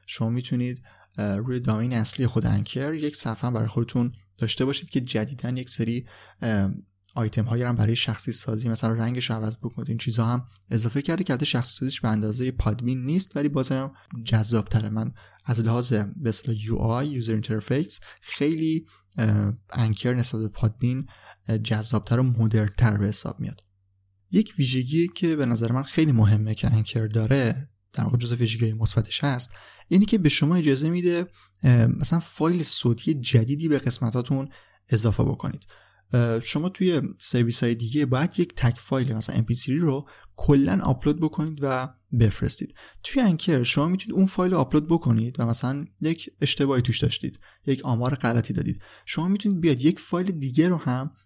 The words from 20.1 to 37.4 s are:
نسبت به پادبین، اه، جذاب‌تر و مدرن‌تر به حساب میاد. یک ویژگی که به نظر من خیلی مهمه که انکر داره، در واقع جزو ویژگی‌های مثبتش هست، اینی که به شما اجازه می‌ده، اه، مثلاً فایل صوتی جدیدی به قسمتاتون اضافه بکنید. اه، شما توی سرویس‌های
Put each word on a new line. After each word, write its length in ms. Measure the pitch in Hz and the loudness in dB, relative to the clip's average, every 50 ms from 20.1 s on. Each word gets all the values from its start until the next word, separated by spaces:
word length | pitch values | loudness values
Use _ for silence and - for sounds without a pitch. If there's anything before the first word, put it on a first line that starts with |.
| 123 | 0
نسبت 260 | 123 120 - - 110 | 0 0 -2 -2 -4
به 80 | 110 104 | -4 -6
پادبین، 580 | - - - 107 107 - 120 123 127 131 139 - - - - - - - _ - | -2 0 0 0 0 0 -2 -2 -2 -2 -6 -8 -14 -20 -20 -20 -20 -14 _ -4
اه، 100 | 113 107 | -2 -2
جذاب‌تر 640 | 110 113 113 110 107 - 117 107 - - 117 120 | -2 -2 -2 -2 -2 0 -2 -2 0 0 2 2
و 20 | 131 | 2
مدرن‌تر 720 | 127 120 117 110 110 107 110 107 104 - - 120 110 104 | 2 2 2 2 2 2 2 2 0 2 2 2 4 4
به 100 | 101 101 | 2 0
حساب 340 | 101 104 - - - - - | 0 -2 -2 -4 -6 -8 -8
میاد. 200 | - - - - - _ _ _ _ _ _ _ _ _ _ _ _ _ - | -8 -10 -10 -12 -16 _ _ _ _ _ _ _ _ _ _ _ _ _ 2
یک 220 | 190 220 - - - | 2 2 2 0 -2
ویژگی 500 | 139 123 127 131 127 127 151 165 170 175 | 0 0 0 -2 -2 0 0 0 0 0
که 280 | - - 185 165 160 | -2 -2 0 0 2
به 100 | 151 135 | 2 0
نظر 260 | 120 117 110 117 113 120 | 0 0 0 0 0 0
من 100 | 131 139 | -2 -4
خیلی 300 | - - - 160 156 131 | -2 0 2 4 4 6
مهمه 420 | 110 110 101 107 104 107 110 107 | 6 6 6 6 4 2 0 -2
که 180 | - - - 113 | -2 0 2 2
انکر 340 | 107 107 - - 117 110 | 2 2 0 -2 -2 -2
داره، 600 | 107 107 113 110 113 135 139 127 113 - 131 143 - _ _ _ _ - | 0 0 0 2 2 2 2 2 2 0 -2 -6 -10 _ _ _ _ -6
در 120 | - 113 | -4 -2
واقع 120 | 107 120 | 0 0
جزو 180 | 120 120 117 120 | 0 0 -2 -2
ویژگی‌های 400 | 117 120 110 110 110 117 110 110 | 0 0 0 0 0 0 0 0
مثبتش 500 | 113 110 - - 120 107 - - - - | 0 0 0 2 0 0 0 -2 -2 0
هست، 260 | 143 135 - - - - - - - - - - - | 0 0 0 -2 -4 -6 -12 -20 -20 -20 -20 -4 2
اینی 160 | 165 190 214 | 4 4 6
که 140 | 202 233 214 | 6 4 4
به 100 | 165 147 | 4 4
شما 260 | - - - 147 175 | 4 4 4 4 2
اجازه 340 | 180 156 151 135 131 151 160 | 4 4 2 2 2 2 0
می‌ده، 360 | 170 180 175 175 175 170 175 175 - - - _ _ _ - | -2 0 0 2 0 0 -2 -4 -8 -16 -20 _ _ _ 4
اه، 240 | 131 123 120 113 | 6 6 8 6
مثلاً 340 | 123 - - 151 - 170 170 | 4 2 2 0 0 0 0
فایل 420 | - - - - 156 165 175 180 151 | 0 -4 -4 -2 0 2 2 2 0
صوتی 520 | - - - - 123 117 - - - 156 | 0 0 2 2 2 0 0 0 -2 -2
جدیدی 540 | 139 120 - - 117 113 120 143 147 165 160 | -2 0 2 2 2 2 2 0 -2 0 0
به 100 | 147 131 | 0 0
قسمتاتون 720 | - - - - 139 113 - 123 123 - 143 135 135 - - - - _ _ _ _ - | 0 -2 -2 -2 -2 -2 -2 -2 -2 0 -2 -2 -2 -6 -12 -18 -20 _ _ _ _ 0
اضافه 360 | 127 107 - 117 104 - - | 0 2 2 2 2 2 2
بکنید. 420 | - - - - 135 - - - - - - _ _ _ _ _ _ - | 0 0 -2 -4 -8 -8 -10 -14 -20 -20 -20 _ _ _ _ _ _ 2
اه، 280 | 123 120 117 113 113 | 2 2 2 0 -2
شما 280 | 120 - - 151 160 185 | -2 -2 -2 -2 -2 -4
توی 340 | 190 - 185 185 170 143 - - - - | -2 0 0 2 2 2 0 -2 -6 -6
سرویس‌های 560 | - - - 123 | -6 -2 0 2